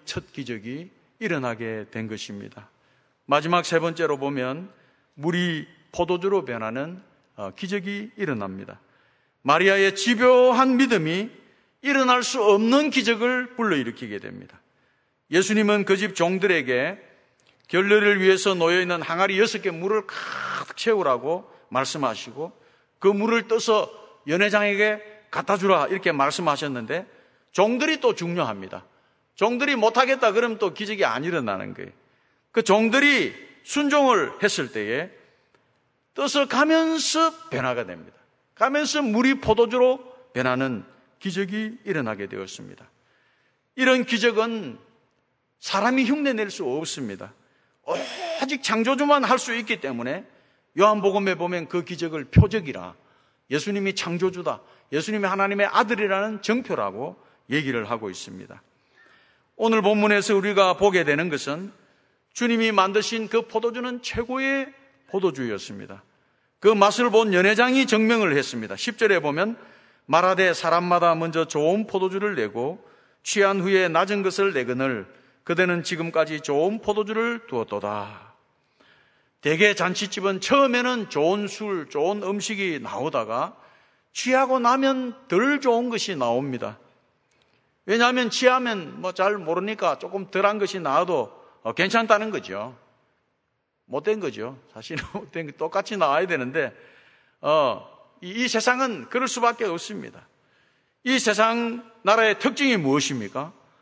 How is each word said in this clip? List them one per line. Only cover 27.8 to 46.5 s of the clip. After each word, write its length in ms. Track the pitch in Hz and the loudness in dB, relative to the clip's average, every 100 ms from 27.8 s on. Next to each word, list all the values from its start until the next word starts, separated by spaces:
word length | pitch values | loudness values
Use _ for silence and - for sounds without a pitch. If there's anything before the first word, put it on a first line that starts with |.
| 302 311 | 0 2
또 140 | 247 202 | 0 0
중요합니다. 680 | 170 175 135 101 92 92 - _ _ _ _ - | -2 -2 -2 -4 -10 -14 -16 _ _ _ _ 0
종들이 420 | 208 240 285 269 | 0 2 0 2
못하겠다 560 | 214 226 262 262 233 | 2 4 4 4 2
그러면 240 | 202 233 220 | 2 0 0
또 160 | 202 | -4
기적이 320 | 139 202 214 151 | -4 -6 -2 -2
안 180 | 117 | -2
일어나는 500 | 160 170 117 98 50 | -2 -4 -4 -6 -8
거예요. 160 | - - - _ _ _ _ _ | -12 -16 -18 _ _ _ _ _
그 120 | - | -2
종들이 720 | - 202 226 254 285 269 135 - - - | 4 4 4 4 4 4 0 -6 -20 -20
순종을 800 | - - 294 294 269 220 127 - | -8 -2 2 4 4 4 2 0
했을 300 | 202 - 127 | -2 0 -4
때에 360 | 110 104 123 180 - _ _ _ _ _ _ _ _ _ - | -6 -4 -4 -6 -12 _ _ _ _ _ _ _ _ _ -6
떠서 340 | 277 294 277 | -2 0 0
가면서 1000 | 240 302 320 320 320 - 311 330 320 320 | 2 4 4 2 0 -2 2 0 0 -8
변화가 360 | 127 127 123 107 | -4 -2 -2 -6
됩니다. 320 | 87 78 _ _ _ _ - | -10 -18 _ _ _ _ 0
가면서 440 | 240 285 294 302 | 0 2 0 0
물이 340 | 269 214 254 269 | 0 2 2 2
포도주로 640 | 247 220 233 247 247 262 - - _ | 2 2 4 4 2 2 -6 -20 _
변하는 500 | 123 127 127 135 117 - _ _ _ | -4 0 0 -2 -6 -12 _ _ _
기적이 580 | 190 175 196 214 220 233 202 | -8 -4 -4 -4 -8 -10 -8
일어나게 420 | 165 117 104 98 | -6 -4 -6 -8
되었습니다. 580 | 101 95 - 101 95 - _ _ _ _ _ _ _ _ - | -10 -12 -14 -18 -20 -20 _ _ _ _ _ _ _ _ 0
이런 300 | 262 254 - | 2 4 2
기적은 720 | 233 233 214 226 226 165 107 _ _ _ _ _ _ _ _ | 2 2 2 0 -2 -8 -12 _ _ _ _ _ _ _ _
사람이 460 | - 196 214 262 240 | -4 0 2 2 2
흉내낼 440 | 294 277 226 | 0 0 -2
수 160 | 208 | -4